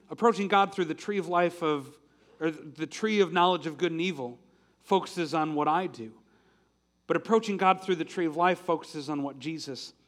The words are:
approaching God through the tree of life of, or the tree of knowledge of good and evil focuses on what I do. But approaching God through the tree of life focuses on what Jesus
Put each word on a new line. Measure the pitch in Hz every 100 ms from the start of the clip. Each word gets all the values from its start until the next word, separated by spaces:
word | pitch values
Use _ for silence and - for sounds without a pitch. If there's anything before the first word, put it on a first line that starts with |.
| -
approaching | 151 233 190 196
God | 196 196
through | 196 170
the |
tree | 151 - 202
of | 170
life | 175 175 175
of, | 160 147 131 - _ _ _ -
or | 160
the | 151 151 139 156
tree | - 220 214
of | 185
knowledge | 175 180 180 151
of | 147
good | 180
and | 165
evil | 180 151 123 123 _ _ _ _
focuses | - 196 175 - 160
on | 160 156 147
what | 147
I | 165 185
do. | 123 110 110 _ _ _ _ _ _ _ _ -
But | 165
approaching | - 226 220 190
God | 185 185
through | 190 180
the |
tree | 156 - 165
of | 151
life | 175 175
focuses | - 160 - 160 139
on | 147
what | 139 135
Jesus | 131 160 143 127 - -